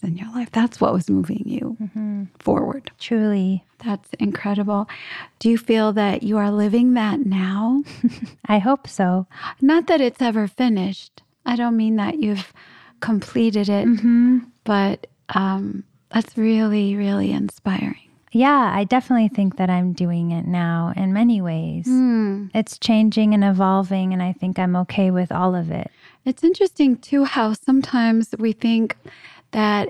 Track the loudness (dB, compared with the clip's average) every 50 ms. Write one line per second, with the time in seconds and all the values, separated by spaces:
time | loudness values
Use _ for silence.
0 | -6 -6 -6 -6 -8 -8 -8 -8 -8 -4 -2 0 0 0 0 0 0 0 0 0
1 | 0 0 0 0 0 -2 -4 -6 -6 -6 -6 -6 -6 -8 -8 -10 -10 -10 -8 -8
2 | -8 -6 -6 -8 -8 -10 _ -6 -4 -2 -2 0 -2 -4 -6 -10 -12 -16 -18 _
3 | -6 -4 -2 0 0 0 0 0 0 -2 -2 -4 -6 _ _ -10 -8 -6 -6 -8
4 | -8 _ -6 -4 -4 -4 -4 -4 -4 -4 -2 -2 -2 -2 -2 -4 -4 -6 -10 -16
5 | -16 -16 -16 -16 -16 -18 _ -2 0 2 2 2 2 0 2 2 2 2 2 2
6 | 0 0 0 -2 -2 -2 0 0 0 0 2 2 2 2 2 4 4 4 4 2
7 | 2 0 -2 -2 -2 0 0 0 -2 -2 -2 -2 0 0 0 0 -2 -4 -4 -2
8 | -2 -2 -2 -4 -10 -14 -14 _ -2 0 0 2 2 2 0 0 -2 -6 -4 -2
9 | 0 0 0 0 -2 -6 -10 -14 -14 -14 -4 0 2 4 4 4 4 2 2 2
10 | 2 0 0 -2 -2 0 0 0 -2 -2 -2 0 0 0 2 0 -2 -4 -6 -8
11 | -14 -20 _ -20 -20 _ _ _ -6 -4 -2 -2 0 0 0 0 0 0 0 0
12 | 0 -2 -2 -2 -2 -2 -2 -4 -6 -12 _ -20 -20 -20 -20 -20 -20 -20 _ _
13 | -4 -2 -2 -2 -2 -2 -2 0 0 2 2 0 0 0 0 2 2 2 2 2
14 | 2 2 4 4 4 4 2 2 0 -6 _ _ -4 0 0 2 2 0 -2 -4
15 | -8 -16 _ _ _ -6 -2 -2 -2 0 -2 -4 -4 -6 -8 -10 -12 _ _ _
16 | _ _ -2 -2 -2 -2 -2 -2 0 2 2 2 2 2 0 0 0 0 0 -2
17 | -2 -2 0 0 0 -2 -2 -2 -4 -6 -8 -6 -4 -4 -4 -2 -4 -6 -8 -10
18 | _ _ _ _ _ _ 2 2 4 4 4 4 2 2 0 0 0 0 0 0
19 | 2 2 2 2 2 2 2 0 0 0 0 0 0 0 2 0 0 -2 -2 -2
20 | -2 -2 -2 -2 -2 -2 -2 -4 -2 -2 -2 0 0 0 0 0 -2 -2 -2 -2
21 | -2 0 2 2 4 4 4 2 0 -2 -4 -4 -4 -6 -6 -4 -2 0 2 2
22 | 2 2 2 2 0 0 -2 -4 -6 -4 -4 -4 -4 -4 -8 -4 0 2 2 4
23 | 4 4 4 2 2 4 4 4 4 4 2 2 2 2 2 2 0 0 -2 -2
24 | -2 -2 -2 -2 -2 -4 -4 -4 -4 -4 -2 -2 0 0 0 0 -2 -2 0 0
25 | 0 2 2 0 -2 -2 -2 -2 0 0 0 -2 -4 -4 -6 -8 -8 -10 -14 _
26 | -20 -20 _ _ -6 -6 -2 0 0 0 2 2 0 0 2 2 2 2 2 0
27 | -2 0 0 0 2 2 0 0 0 0 -2 -2 0 2 2 2 2 0 0 2
28 | 2 2 2 2 0 -2 -4 -2 -2 -2 -2 0 0 2 2 2 0 0 -4 -10
29 | -18 -20 -20 -20 -20 -20 -20 -20 _ _ -2 0 2 2 2 0 -2